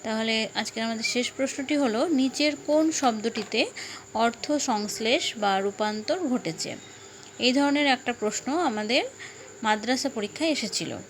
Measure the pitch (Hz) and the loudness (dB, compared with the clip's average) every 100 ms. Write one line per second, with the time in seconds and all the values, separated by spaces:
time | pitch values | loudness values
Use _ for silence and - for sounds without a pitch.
0 | 220 220 226 220 220 - 226 - 226 226 | -4 -2 0 0 0 -2 -4 -2 -4 -2
1 | 226 247 240 - 269 - 269 294 277 220 | -2 -2 -2 -2 -4 -2 0 2 2 2
2 | 330 294 262 247 302 294 - 302 320 311 | 2 4 2 4 0 0 2 4 4 4
3 | 262 220 220 226 202 220 403 - - - | 2 2 -2 -4 -2 0 0 -2 -14 -14
4 | - 214 233 233 - 294 277 214 208 - | -10 2 2 2 -2 0 2 -2 -2 -2
5 | 220 254 - - 202 190 196 202 214 214 | 2 2 0 0 2 2 0 0 -2 -2
6 | 214 349 320 240 165 160 147 127 - - | -2 -2 0 -2 -2 -6 -8 -8 -14 -20
7 | - - - - 240 254 285 285 285 254 | -20 -20 -20 0 2 4 4 4 4 2
8 | - 233 214 214 - 302 330 214 214 262 | 0 -2 -2 -2 -2 0 0 0 0 0
9 | 480 - - - - - 220 214 220 254 | 0 -8 -18 -16 -20 -4 0 0 2 0
10 | 277 - 202 - 320 294 214 - 165 107 | 0 -4 -6 -2 0 0 -2 -4 -6 -8
11 | - | -10